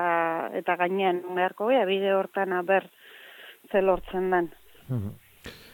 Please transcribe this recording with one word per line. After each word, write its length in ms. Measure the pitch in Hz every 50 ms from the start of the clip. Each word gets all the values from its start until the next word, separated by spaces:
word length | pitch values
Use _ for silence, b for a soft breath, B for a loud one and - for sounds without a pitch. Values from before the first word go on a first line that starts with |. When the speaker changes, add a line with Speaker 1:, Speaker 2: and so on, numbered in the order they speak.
| 175 175 170 170 165 165 165 165 - - -
Speaker 1:
eta 200 | 185 175 185 175
gainean 440 | 175 180 175 190 196 196 185 180 180 180 180 180
beharko 340 | 180 180 185 - - 208 233
gea, 160 | 269 254 202
bide 280 | 180 196 196 196 196 196
hortan 380 | 190 190 - - 202 196 190
aber 340 | 180 180 175 180 196 185 - - _ B B B B B B B B B B B B B B -
ze 120 | - 196
lortzen 480 | 190 190 180 175 - - 190 185 185 185
den. 200 | 185 175 170 160 - - - - - - - 135
Speaker 2:
Mhm. 220 | 127 117 98 104 156 - - - _ - B B B B B B